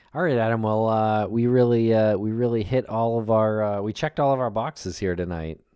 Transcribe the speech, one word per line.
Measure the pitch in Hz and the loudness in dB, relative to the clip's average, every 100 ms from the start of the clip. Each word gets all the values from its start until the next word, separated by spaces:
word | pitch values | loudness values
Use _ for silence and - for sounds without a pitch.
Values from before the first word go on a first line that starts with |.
| _ | _
All | 143 | -4
right, | 175 123 | 0 2
Adam. | 113 113 | 2 0
Well, | 107 107 113 | 0 0 2
uh, | 110 110 107 101 | 2 2 0 0
we | 113 120 | 0 2
really, | 127 123 117 113 | 4 4 4 4
uh, | 110 107 101 | 4 4 2
we | 107 | -2
really | 110 120 117 | -2 0 0
hit | 98 127 120 | 0 -2 -2
all | 110 117 117 | -2 -2 -2
of | 110 | 0
our, | 110 110 107 | 2 2 0
uh, | 107 101 | -2 -2
we | 104 | -4
checked | 110 156 - | -4 -6 0
all | 139 | 0
of | 135 | 0
our | 123 | -2
boxes | 104 131 - 92 85 | -4 -6 -8 -10 -4
here | 95 87 | -4 -2
tonight. | 87 87 80 78 _ | -4 -6 -8 -12 _